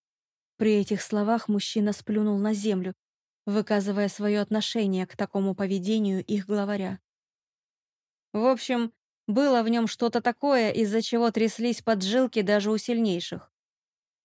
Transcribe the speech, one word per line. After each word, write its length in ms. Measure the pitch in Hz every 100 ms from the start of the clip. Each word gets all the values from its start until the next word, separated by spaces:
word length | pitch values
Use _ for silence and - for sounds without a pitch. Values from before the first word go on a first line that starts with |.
| _ _ _ _ _ -
При 160 | 220
этих 280 | 208 196 196
словах 460 | - 208 208 233 -
мужчина 440 | 208 - 220 208
сплюнул 440 | 202 - 208 214 202
на 160 | 208
землю, 400 | 214 208 190 185 - _ _ _ _ -
выказывая 640 | 202 214 208 196 202 202
свое 340 | - 208 208
отношение 640 | 202 214 - 233 202 190 180
к 100 | -
такому 380 | 196 202 196
поведению 680 | 185 196 196 180 220 202 190
их 220 | - 208 190
главаря. 520 | 208 202 202 185 190 _ _ _ _ _ _ _ _ _ _ _ _ _
В 120 | 208
общем, 480 | 240 254 - 240 233 - _ _ -
было 340 | 214 285 247
в 60 | 226
нем 180 | 233 226
что-то 340 | - 233 233
такое, 520 | 240 233 285 269 220
из-за 280 | - 214 220
чего 300 | 220 233 233
тряслись 500 | 220 220 - 233 233
поджилки 640 | - 214 190 240 254 226
даже 300 | 196 208 202
у 40 | 214
сильнейших. 760 | - 233 220 175 - 175 - _ _ _ _ _ _ _